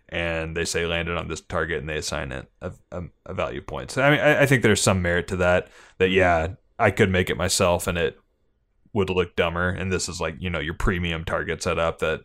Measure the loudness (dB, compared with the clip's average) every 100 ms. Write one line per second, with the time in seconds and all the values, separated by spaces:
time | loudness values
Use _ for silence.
0 | _ -6 -4 -4 -4 -4 -2 -2 -2 -2
1 | -2 -4 -6 -8 -6 -4 -2 -4 -4 -6
2 | -6 -6 -6 -10 -14 _ -14 -14 _ -12
3 | -12 -14 -12 -6 -6 -8 -10 -10 -8 0
4 | 2 4 4 4 4 4 4 4 4 2
5 | 2 0 0 0 2 2 0 -10 -14 0
6 | 2 6 4 4 0 -6 _ 0 2 4
7 | 4 4 2 0 -2 2 2 2 0 -2
8 | -2 -4 _ _ _ _ _ _ _ -2
9 | 0 0 0 0 0 0 -2 -2 -2 -2
10 | -4 -6 -6 -6 -6 -4 -6 -2 0 0
11 | -2 -4 -4 -4 -4 -4 -2 0 -2 0
12 | -2 -2